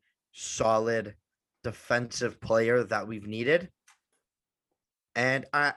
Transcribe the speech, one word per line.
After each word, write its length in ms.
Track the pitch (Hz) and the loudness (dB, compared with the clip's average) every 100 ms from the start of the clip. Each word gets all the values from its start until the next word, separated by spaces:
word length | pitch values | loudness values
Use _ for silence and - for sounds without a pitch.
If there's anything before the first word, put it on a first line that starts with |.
| _ _ _ | _ _ _
solid 800 | - - - 113 110 113 113 104 - _ _ _ _ | -14 -8 -2 2 2 2 -2 -4 -12 _ _ _ _
defensive 760 | 120 - - 120 120 - 120 - | -10 -8 -2 0 0 -4 -6 -4
player 440 | - 113 113 123 104 | 0 2 4 2 0
that 220 | 110 104 | -2 -4
we've 200 | 110 101 | -10 -8
needed. 420 | 110 120 170 185 _ _ _ _ _ _ _ _ _ _ _ _ _ _ 117 | -4 2 2 0 _ _ _ _ _ _ _ _ _ _ _ _ _ _ -2
And, 300 | 127 135 - | 0 0 0
uh, 200 | 147 147 | 0 0